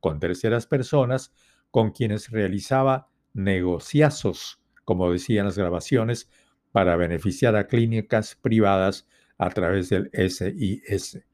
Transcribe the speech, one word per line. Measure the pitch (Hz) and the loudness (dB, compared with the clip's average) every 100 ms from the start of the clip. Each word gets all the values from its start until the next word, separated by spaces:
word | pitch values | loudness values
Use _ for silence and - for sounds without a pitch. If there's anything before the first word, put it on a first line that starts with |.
con | 87 76 | -2 -2
terceras | 85 90 113 117 - | -4 -2 0 0 0
personas, | 139 123 151 123 131 - _ _ _ _ | -2 0 0 2 -2 -6 _ _ _ _
con | - 110 | 0 0
quienes | - 113 104 - | 0 -2 -2 -4
realizaba | 110 98 98 - 131 135 131 - _ _ | -2 -2 -2 -2 0 2 0 -4 _ _
negociazos, | - 98 95 90 85 - 147 151 147 104 82 - - _ _ | -4 0 0 0 -2 0 4 4 2 -4 -4 -12 -18 _ _
como | - 110 90 | -4 0 0
decían | 87 - 110 | 0 0 0
las | 101 98 | 0 -2
grabaciones, | 90 85 - 127 113 120 - _ _ _ _ | -2 -2 0 0 0 -4 -8 _ _ _ _
para | - 90 85 | 2 4 4
beneficiar | 87 85 98 - 120 107 | 2 0 -2 0 2 2
a | 98 | 0
clínicas | 117 117 113 104 110 104 - | 0 2 0 -2 -2 -2 -6
privadas | - 113 104 98 95 98 _ _ _ _ | 0 2 4 4 2 -2 _ _ _ _
a | 90 | -2
través | - 87 95 90 | 0 0 0 0
del | 92 - | -2 -2
S | - 92 - 90 | 0 0 0 -6
I | 190 104 95 - | -4 -4 -6 -4
S. | 98 - 92 _ | -6 -6 -16 _